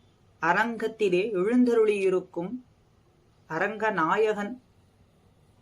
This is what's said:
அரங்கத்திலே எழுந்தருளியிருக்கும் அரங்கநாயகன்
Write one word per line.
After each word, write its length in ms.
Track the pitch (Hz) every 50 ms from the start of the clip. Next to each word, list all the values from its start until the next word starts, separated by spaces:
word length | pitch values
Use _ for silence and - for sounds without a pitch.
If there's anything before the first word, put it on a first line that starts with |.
| _ _ _ _ _ _ _ _
அரங்கத்திலே 920 | 160 165 175 202 226 233 233 208 226 220 - - 214 190 175 180 202 240
எழுந்தருளியிருக்கும் 1160 | 208 180 185 220 247 247 247 240 233 226 214 214 208 196 190 185 185 180 180 - - 175 175 202 247 254 - _ _ _ _ _ _ _ _ _ _ _ _ _ _ _ _ -
அரங்கநாயகன் 1040 | 160 165 190 208 220 208 220 220 196 175 156 165 190 208 220 214 208 208 202 208 254 - - _ _ _ _ _ _ _ _ _ _ _ _ _ _ _ _ _ _ _